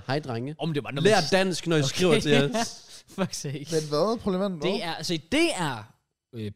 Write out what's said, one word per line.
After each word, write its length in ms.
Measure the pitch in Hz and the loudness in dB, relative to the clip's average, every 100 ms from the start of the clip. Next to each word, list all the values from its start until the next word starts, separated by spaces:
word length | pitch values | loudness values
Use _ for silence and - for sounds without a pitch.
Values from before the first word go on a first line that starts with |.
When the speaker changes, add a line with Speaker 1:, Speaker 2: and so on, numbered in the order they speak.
| 113 | -4
Speaker 1:
hej, 120 | 143 | -4
drenge. 360 | 143 117 131 156 | -2 -6 -6 -6
Speaker 2:
Om 140 | 160 | -4
det 100 | 143 | -4
var, 80 | 107 | -4
når 100 | 139 | 2
Speaker 1:
Lær 140 | 185 208 | 4 4
Speaker 2:
man 80 | |
s-, 60 | 147 | 4
Speaker 1:
dansk, 360 | 185 190 160 170 | 2 2 0 0
når 80 | 160 | 2
I 40 | |
Speaker 2:
okay. 80 | 139 | 2
Speaker 1:
skriver 320 | - 180 117 | 2 4 4
til 360 | 135 143 143 220 | 4 4 4 0
os. 300 | 233 - - | -4 -8 -20
Speaker 2:
<laughs> 240 | - - - | -20 -10 -4
Fuck 180 | 185 | -4
sake. 340 | - 147 139 143 | -4 -8 -8 -4
Speaker 3:
Men 180 | 160 151 | -2 0
hvad? 300 | 147 196 226 | 0 0 0
Problemet 300 | 202 180 202 | -2 0 -2
hvad? 220 | 170 175 | -2 -2
Speaker 2:
Det 120 | 202 | -2
er, 100 | 165 | -4
altså, 260 | 160 160 165 - | -6 -4 -4 0
det 180 | 285 339 196 | 0 2 0
er, 380 | 156 113 101 _ _ _ _ | -4 -6 -10 _ _ _ _
øh, 180 | 117 107 | -10 -8